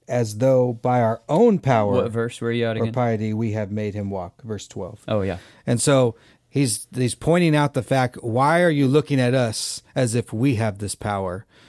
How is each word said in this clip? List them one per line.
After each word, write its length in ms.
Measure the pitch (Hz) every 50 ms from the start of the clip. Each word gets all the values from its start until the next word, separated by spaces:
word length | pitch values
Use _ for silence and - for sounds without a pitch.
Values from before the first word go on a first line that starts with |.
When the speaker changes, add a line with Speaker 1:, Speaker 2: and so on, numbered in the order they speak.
| _ -
Speaker 1:
as 300 | 127 123 117 104 104 107
though 340 | 131 135 131 127 123 123
by 280 | 117 117 - 147 151 -
our 200 | - 113 117 - _ -
own 300 | 151 180 233 240 202 165
power 320 | - 139 123 110 104 101
Speaker 2:
What 180 | 98 98 - 117
verse 280 | 107 117 117 120 - -
were 100 | 117 117
you 140 | 117 120 117
at 100 | 113 110
Speaker 1:
or 60 | 110
Speaker 2:
again? 100 | 117 113 113
Speaker 1:
piety 380 | 127 123 117 113 104 110 107
we 200 | 107 107 117 110
have 180 | 104 110 104 95
made 240 | 104 107 104 104 95
him 160 | 104 101 98
walk?" 320 | 98 95 87 87 - _
Verse 240 | - 110 107 98 - -
twelve. 320 | - 104 92 - 110 - - -
Speaker 2:
Oh, 140 | 110 104
yeah. 160 | 95 98 85 95 - - - - _
Speaker 1:
And 140 | - 123 113
so 340 | - 151 139 135 127 117 - - _ _ _ _ _ _
he's, 380 | - 139 143 117 101 - - - -
he's 220 | 127 127 120 -
pointing 400 | - - 156 170 180 175 160 151
out 180 | 147 147 139 -
the 80 | 135
fact, 340 | 107 - 135 131 127 123 - -
"Why 400 | - 117 110 127 135 147 165 175
are 80 | 175 170
you 160 | 151 143 139
looking 320 | 127 139 151 143 - 143 131
at 160 | 123 123 131
us 480 | 131 123 110 107 - - - - - - _ -
as 180 | 139 131 113 113
if 180 | 120 110 -
we 220 | 117 110 131 143 123
have 240 | 104 113 107 98 98
this 160 | 104 95 -
power?" 520 | - - 107 101 98 95 90 90 95 - _ _ _ -